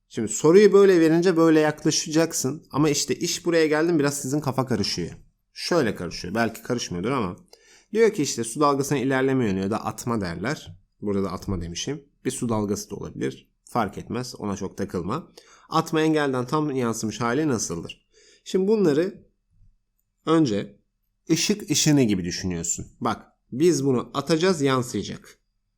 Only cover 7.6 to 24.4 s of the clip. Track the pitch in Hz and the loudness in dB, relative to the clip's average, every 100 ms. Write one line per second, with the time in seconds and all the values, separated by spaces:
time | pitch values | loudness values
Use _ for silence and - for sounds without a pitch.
7.6 | _ - _ 214 226 214 139 - 117 147 | _ -20 _ 2 2 2 -2 -4 -6 0
8.6 | 147 139 139 143 127 131 131 131 117 95 | 2 2 0 0 0 0 2 2 0 0
9.6 | 98 107 - 104 - 117 92 82 104 160 | -2 -2 -4 -8 -4 -4 -4 -6 -6 -6
10.6 | - - _ _ 104 98 95 92 - 95 | -10 -20 _ _ -4 -2 -2 -6 -6 -6
11.6 | 85 85 - 143 - _ 127 127 123 110 | -6 -8 -8 -8 -12 _ -8 -4 -2 -2
12.6 | 101 101 - - - 98 131 135 _ _ | -2 -4 -8 -12 -12 -6 -6 -8 _ _
13.6 | - - 101 - - 113 127 - 104 95 | -8 -4 -4 -6 -8 -8 -8 -8 -8 -6
14.6 | 95 - 101 98 85 139 - - - - | -8 -8 -6 -6 -6 -6 -8 -20 -20 -20
15.6 | - 156 160 160 156 151 143 127 123 156 | -6 -4 0 0 2 2 0 -2 -2 -2
16.6 | 151 131 120 110 110 104 117 123 156 117 | -2 -2 -2 -2 -6 -4 -2 0 0 -2
17.6 | - 85 82 - _ _ _ _ - 185 | -4 -8 -10 -16 _ _ _ _ -6 -2
18.6 | 190 220 180 139 185 - - _ _ _ | 2 2 4 2 0 -4 -18 _ _ _
19.6 | _ _ _ _ _ _ - 165 147 101 | _ _ _ _ _ _ 0 2 4 0
20.6 | - - _ _ _ _ - 165 - 208 | -4 -12 _ _ _ _ -2 0 0 -2
21.6 | - 143 156 143 120 95 87 85 95 85 | -2 0 4 4 4 2 -2 -4 -4 -4
22.6 | 82 - 87 - 120 104 - _ _ 117 | -4 -6 -10 -8 -6 -6 -10 _ _ 0
23.6 | 175 147 139 123 - - 139 160 | 2 2 2 0 -2 -6 -2 0